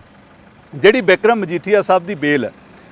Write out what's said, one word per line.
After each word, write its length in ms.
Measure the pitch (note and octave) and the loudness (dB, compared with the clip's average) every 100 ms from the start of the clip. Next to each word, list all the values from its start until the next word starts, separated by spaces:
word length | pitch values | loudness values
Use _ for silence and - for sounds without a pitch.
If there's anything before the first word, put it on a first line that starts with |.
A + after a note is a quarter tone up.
| - - - - - _ - | -20 -20 -20 -20 -20 _ -20
ਜਿਹੜੀ 280 | C#3+ F3+ B3+ | 0 2 2
ਬਿਕਰਮ 380 | F#3+ F3+ G#3+ A#3 | 2 2 2 -2
ਮਜੀਠੀਆ 420 | F3 E3+ G3 G#3 | -4 -6 0 0
ਸਾਹਿਬ 240 | - F#3 E3+ | 2 -2 -2
ਦੀ 80 | |
ਬੇਲ 300 | E3 D3 C#3+ | -6 -2 -2
ਹੈ, 60 | G#2 - - - - | -4 -10 -20 -20 -20